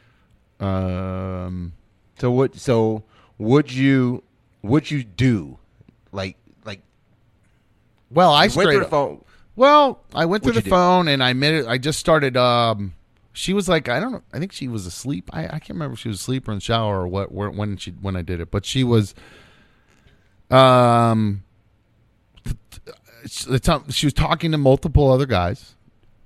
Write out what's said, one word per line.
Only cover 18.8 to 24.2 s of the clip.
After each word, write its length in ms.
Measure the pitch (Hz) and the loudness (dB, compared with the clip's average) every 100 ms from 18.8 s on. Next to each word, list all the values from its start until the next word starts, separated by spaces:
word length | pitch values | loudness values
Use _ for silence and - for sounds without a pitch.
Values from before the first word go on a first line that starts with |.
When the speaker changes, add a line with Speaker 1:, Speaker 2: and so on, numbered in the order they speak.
Speaker 1:
was, 320 | 123 113 101 - - - _ _ _ _ _ _ _ _ _ _ - | 2 2 2 -6 -20 -20 _ _ _ _ _ _ _ _ _ _ 2
um, 960 | 131 131 127 120 117 117 113 107 101 - _ _ _ _ _ _ _ _ _ | 6 8 6 6 4 4 2 0 -4 -12 _ _ _ _ _ _ _ _ _
th-, 120 | - 110 _ - - | -10 -10 _ -20 -20
th-, 120 | - _ 117 | -20 _ -20
it's, 240 | 127 - - | -16 -12 -4
it's, 220 | 127 - | -2 0
um, 200 | 147 139 | -2 -2
she 160 | 123 147 | -4 -2
was 80 | |
talking 380 | - | 0